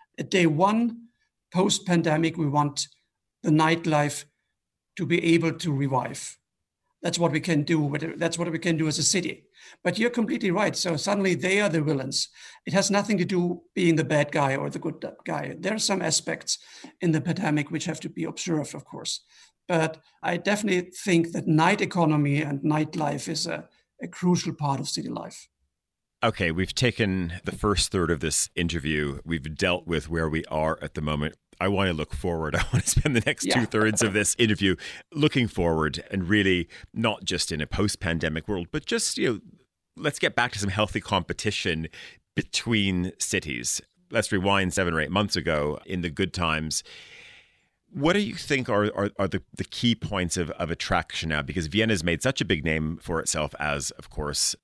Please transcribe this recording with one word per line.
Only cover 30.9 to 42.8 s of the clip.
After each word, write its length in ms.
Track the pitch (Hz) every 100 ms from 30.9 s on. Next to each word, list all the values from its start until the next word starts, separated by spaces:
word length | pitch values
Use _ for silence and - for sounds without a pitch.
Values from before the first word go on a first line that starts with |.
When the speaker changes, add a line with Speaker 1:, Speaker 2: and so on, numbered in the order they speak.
Speaker 2:
the 80 | -
moment. 320 | 76 76 76 - _ -
I 60 | 95
want 220 | 98 95
to 60 |
look 200 | 78 76
forward. 400 | - 90 82 78
<laughs> 20 | 85
I 80 | -
want 120 | -
to 60 | -
spend 260 | - 151 120
the 60 | 147
next 180 | -
Speaker 1:
Yeah. 100 | -
Speaker 2:
two 120 | 127 110
thirds 360 | 110 110 104
of 100 | 107
this 240 | 104 101 -
interview 380 | 113 101 98 87 - - -
looking 360 | 147 151 139 113
forward, 560 | - 85 80 78 69 -
and 160 | 98 87
really 400 | 104 95 90 82 - -
not 300 | - 113 104
just 260 | 92 87 -
in 100 | 76
a 60 | 76
post-pandemic 800 | - 101 - 85 82 80 80 92
world, 220 | 98 85
but 160 | 151 -
just, 320 | 233 - -
you 140 | 175
know, 80 | 107 - - _ _ _ -
let's 240 | 151 -
get 160 | 165 -
back 160 | 120
to 80 | 101
some 100 | 101
healthy 300 | 101 107 107
competition 880 | - 98 85 - 107 - 95 80 80 - - - _ -
between 760 | - - 120 110